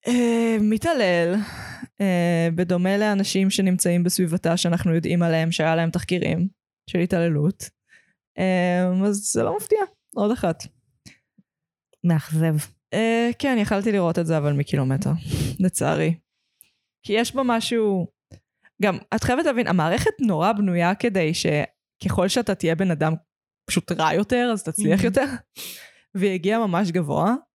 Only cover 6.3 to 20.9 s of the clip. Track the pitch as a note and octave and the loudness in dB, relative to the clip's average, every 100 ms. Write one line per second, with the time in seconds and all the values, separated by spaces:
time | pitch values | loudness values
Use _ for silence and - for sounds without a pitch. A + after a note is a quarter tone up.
6.3 | E3 F#3 _ _ _ - F3+ F3 F3+ E3+ | -2 -2 _ _ _ -6 -2 0 2 2
7.3 | D3+ D3+ F#3+ - _ _ - _ _ _ | 2 0 -2 -10 _ _ -20 _ _ _
8.3 | - F#3 F#3 F3+ F3+ F3+ F#3 G3 G3+ G#3 | -4 0 2 2 2 2 2 0 0 -2
9.3 | A3 A3+ G#4+ - G#4+ G4 _ _ - G#3 | -2 0 -2 0 0 0 _ _ -2 -2
10.3 | B3 F#3 D#3+ - _ _ _ - - _ | 0 -2 -4 -10 _ _ _ -20 -20 _
11.3 | _ _ _ _ _ _ _ F3 D#3+ - | _ _ _ _ _ _ _ 0 0 0
12.3 | D#3+ E3 D3+ - _ _ - A3+ A3+ A#3 | 0 0 0 -4 _ _ -2 0 0 0
13.3 | A#3 C#4+ B3 G#3 G3+ G#3 G3+ E3+ D#3+ E3 | -2 -2 0 0 0 0 0 0 0 0
14.3 | D#3+ D3 C#3+ C#3+ C#3+ C3 C3+ - D#3+ - | 0 0 0 -2 -2 -2 -2 -2 -4 -4
15.3 | - - - F#3 - C#3 D#3 D#3+ E3 _ | -4 -4 0 -2 0 -2 0 0 -2 _
16.3 | _ _ _ _ _ _ _ - G#3+ A#3+ | _ _ _ _ _ _ _ -4 -2 0
17.3 | C4 B3+ A#3 A3 A#3 G#3+ F#3+ E3+ _ _ | -2 0 0 0 0 0 0 -4 _ _
18.3 | - _ _ _ _ G#3 F3+ - - - | -20 _ _ _ _ -2 -2 -4 -4 0
19.3 | B3+ D#4 A#3+ A#3+ F#3 D#3+ A3 G#4+ G#4+ A#3+ | 0 2 0 0 2 2 2 0 0 -2
20.3 | D#3+ F3+ G#3 G3+ F3 E3+ | 2 0 0 0 2 0